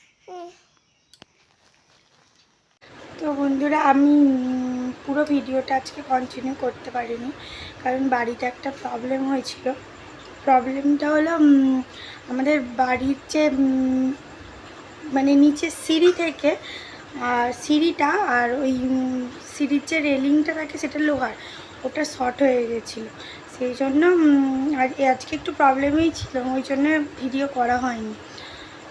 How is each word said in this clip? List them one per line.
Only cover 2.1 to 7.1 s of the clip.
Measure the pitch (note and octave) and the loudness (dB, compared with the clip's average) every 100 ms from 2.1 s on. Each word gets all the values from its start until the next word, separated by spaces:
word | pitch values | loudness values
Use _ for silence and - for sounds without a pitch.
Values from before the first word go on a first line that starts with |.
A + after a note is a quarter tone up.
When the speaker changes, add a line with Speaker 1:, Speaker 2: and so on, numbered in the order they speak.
| _ _ _ _ _ _ _ - - - - | _ _ _ _ _ _ _ -20 -20 -20 -8
Speaker 2:
তো | D#4 | -6
বন্ধুরা, | C#4 C#4+ C4+ D4 D4+ | -2 0 0 0 2
আমি, | D4 C4+ C#4+ | 4 6 6
উম, | D4 C#4+ C4 B3+ B3+ B3+ B3+ B3+ - - | 6 6 4 0 -2 -4 -4 -6 -8 -4
পুরো | C#4 | -2
ভিডিওটা | D4 C#4+ A#3 C4 C4 C4+ | 0 0 0 -4 -2 -4
আজকে | - - C#4 | -4 -12 -4
কন্টিনিউ | C4 B3+ - B3+ C4+ | -2 -2 -8 -8 -6
করতে | B3+ - - | -6 -6 -8
পারিনি, | B3 A#3 | -8 -6